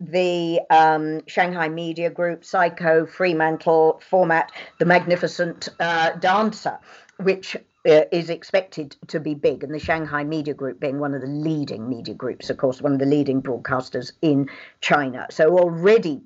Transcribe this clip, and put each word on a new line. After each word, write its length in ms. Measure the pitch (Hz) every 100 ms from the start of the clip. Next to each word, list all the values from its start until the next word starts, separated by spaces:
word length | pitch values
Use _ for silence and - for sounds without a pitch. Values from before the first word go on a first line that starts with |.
the, 600 | 160 175 180 175 170 170 -
um, 520 | 160 160 156 156 156 -
Shanghai 420 | - 180 180 160
Media 420 | 160 170 160 170
Group, 340 | 151 175 165
Psycho, 600 | - 190 175 175 170 165 156
Fremantle 920 | - 185 160 160 160 - 165 160 156 -
format, 440 | 180 175 165 - - - -
The 60 |
Magnificent, 840 | 165 175 170 175 170 - 175 - - -
uh, 300 | 170 165 165
Dancer, 640 | 170 185 196 220 208 151 117 - - _ -
which, 400 | 190 190 - - _ _ 170
uh, 140 | 156 156
is 180 | 175 165
expected 640 | 165 - 190 185 - 147 - -
to 100 | 165
be 160 | 151
big, 300 | 147 160 131
and 100 | 139
the 40 | 151
Shanghai 440 | - 160 156 147
Media 320 | 147 160 147
Group 240 | 139 135 -
being 220 | 147 139
one 140 | 147
of 80 | 139
the 40 | 131
leading 640 | 143 156 156 139 98 113
media 260 | 117 113
groups, 360 | 101 123 - -
of 80 | 120
course, 220 | 135 127
one 120 | 143
of 60 | 139
the 80 | 139
leading 360 | 147 143 131
broadcasters 720 | 131 117 - 127 127 127 127 -
in 260 | 165 139 139 - - _
China. 460 | - 156 139 123 -
So 280 | - 160 180
already 600 | 175 165 185 220 170 139